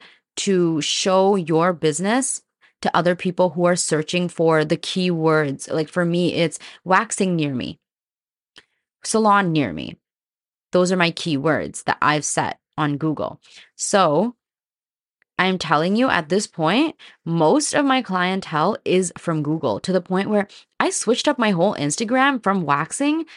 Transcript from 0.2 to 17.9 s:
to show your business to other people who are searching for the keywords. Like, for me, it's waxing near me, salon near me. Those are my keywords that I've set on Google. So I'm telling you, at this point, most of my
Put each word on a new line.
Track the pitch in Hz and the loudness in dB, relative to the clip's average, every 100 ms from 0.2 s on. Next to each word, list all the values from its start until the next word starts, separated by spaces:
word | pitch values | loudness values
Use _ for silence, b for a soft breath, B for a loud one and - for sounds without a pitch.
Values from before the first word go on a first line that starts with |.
| _ - | _ -6
to | 196 185 170 160 | 0 2 2 0
show | 143 - 196 185 190 202 | -2 -2 2 4 4 2
your | 160 160 175 | 2 2 2
business | 165 156 147 190 247 262 - _ _ b b | 0 -2 0 0 0 -2 -6 _ _ b b
to | - - | -2 0
other | 170 180 | 2 0
people | 185 180 180 | -2 0 0
who | 151 175 | 2 0
are | 180 | 2
searching | - 151 156 180 175 | 0 -2 -2 -2 -2
for | - 165 160 151 | 0 2 2 2
the | 170 | -2
keywords. | - 190 180 170 160 156 147 135 - | -2 -2 0 0 2 2 0 -4 -4
Like, | 160 156 | -4 -2
for | - 175 | -2 0
me, | 170 175 | 2 0
it's | 139 165 - B B | 0 -2 -4 B B
waxing | 170 185 220 - 190 175 | 0 0 0 -2 0 0
near | 147 | -2
me, | 127 78 - _ _ _ _ _ _ _ - b b b _ | -4 -8 -12 _ _ _ _ _ _ _ -20 b b b _
salon | - 220 220 202 185 | -4 2 4 4 2
near | 156 120 | 0 0
me. | 78 60 - _ _ _ _ _ _ _ | -4 -12 -14 _ _ _ _ _ _ _
Those | 180 180 | 0 2
are | 185 | 2
my | 170 | 0
keywords | 170 170 139 156 131 73 - | 0 -4 -2 0 -2 -4 -8
that | - - | -6 -2
I've | 135 151 - | 0 0 -2
set | - 120 - _ - | -4 -4 -6 _ -4
on | 147 143 | -4 -2
Google. | 156 147 - - B B B - | -4 -4 -6 -8 B B B -10
So | - 202 175 147 226 - _ _ _ _ _ _ _ _ _ - | 0 2 4 2 0 -4 _ _ _ _ _ _ _ _ _ -2
I'm | 185 185 | 0 0
telling | 156 151 170 208 | 0 2 2 2
you, | 262 | 2
at | 175 151 | 0 0
this | 185 - | -2 -2
point, | - 156 214 311 - B B 165 | -2 0 2 0 -4 B B -4
most | 165 160 262 294 | 2 4 2 2
of | - | 0
my | 277 | 2